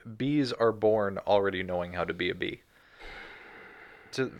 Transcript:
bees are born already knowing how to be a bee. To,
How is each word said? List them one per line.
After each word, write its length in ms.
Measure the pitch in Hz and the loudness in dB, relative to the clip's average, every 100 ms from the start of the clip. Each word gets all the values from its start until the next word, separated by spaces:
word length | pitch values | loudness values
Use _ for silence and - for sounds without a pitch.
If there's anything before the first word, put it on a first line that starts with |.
| 117 | -12
bees 440 | 110 131 147 127 | -4 0 2 0
are 200 | - 117 | 2 2
born 460 | 104 107 107 101 98 | 4 4 4 2 -2
already 440 | - 101 98 92 | 4 4 4 0
knowing 300 | 92 90 87 | -2 -2 -2
how 120 | 90 | -4
to 100 | 82 | -4
be 160 | 87 87 | -2 -2
a 40 | |
bee. 280 | 87 - - _ _ _ - - - - - - - - - - - - | -2 -6 -8 _ _ _ -20 -16 -16 -16 -18 -20 -20 -20 -20 -20 -20 -10
To, 180 | - 131 | -4 -4